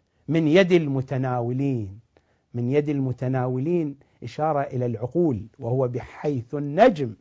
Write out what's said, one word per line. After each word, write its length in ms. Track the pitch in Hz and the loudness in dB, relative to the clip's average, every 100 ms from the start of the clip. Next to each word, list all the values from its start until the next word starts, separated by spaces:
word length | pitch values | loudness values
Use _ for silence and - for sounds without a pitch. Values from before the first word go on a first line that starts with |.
| _ _ - | _ _ -2
من 200 | 160 151 | 2 6
يد 240 | 170 180 | 6 6
المتناولين، 1300 | 175 147 135 131 131 131 123 120 131 139 123 98 101 - _ _ _ _ | 4 2 -2 -2 -2 -2 -2 -2 -2 -2 -2 -4 -12 -20 _ _ _ _
من 160 | 120 120 | -6 0
يد 180 | 143 143 | 0 0
المتناولين 1080 | 143 131 120 127 131 127 127 147 175 151 139 _ _ | 0 -2 -2 -2 -2 -2 -2 -2 -2 -2 -6 _ _
إشارة 380 | 131 - 156 147 | -12 -4 0 0
إلى 260 | 139 127 123 | -2 -2 -4
العقول، 600 | 110 123 170 170 107 107 - | -4 -4 0 0 0 -6 -10
وهو 300 | 117 131 123 | -4 0 0
بحيث 680 | 123 - - 156 139 110 | -4 -10 -8 -4 -4 -4
النجم، 600 | 147 143 156 247 160 123 101 | -6 -2 6 6 6 -4 -8